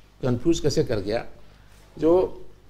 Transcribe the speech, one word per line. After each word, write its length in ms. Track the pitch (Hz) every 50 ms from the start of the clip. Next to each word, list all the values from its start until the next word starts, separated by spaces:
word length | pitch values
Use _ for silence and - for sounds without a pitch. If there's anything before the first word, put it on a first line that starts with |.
| - - _ -
confuse 400 | - 127 123 117 - 165 165 -
कैसे 240 | - 143 - 165 143
कर 160 | 120 117 104
गया, 240 | 92 101 107 - - - - - - - - - - - - - - - -
जो 460 | 160 151 160 175 185 175 - - - - - - - -